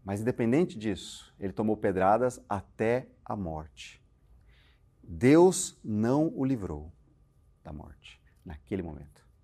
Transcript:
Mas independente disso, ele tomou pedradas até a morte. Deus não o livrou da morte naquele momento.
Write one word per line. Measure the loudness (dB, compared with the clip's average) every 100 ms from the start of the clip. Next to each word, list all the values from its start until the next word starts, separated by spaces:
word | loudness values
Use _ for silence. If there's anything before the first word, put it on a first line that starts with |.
Mas | -6 -2
independente | -2 0 2 2 0 -2
disso, | -4 -4 -8 -18 -20 _
ele | -8
tomou | -2 -2 0
pedradas | 0 2 4 4 2 -2 -6
até | -6 -6 -4 0 0 -4 -20
a | -10 -8
morte. | -6 -8 -12 -18 -20 -20 _ _ _ -20 -20 -20 _ _ _ _
Deus | -16 2 6 8 8 4 -6 -10
não | -6 -2 2 2 0 -2
o |
livrou | -2 -2 -4 -10 -12 -20 _ _ _ _ _ _
da | -16
morte | -16 -16 -20 -20 -20 _ _
naquele | -18 -18 _ -6
momento. | -6 -12 -18 -20 _ _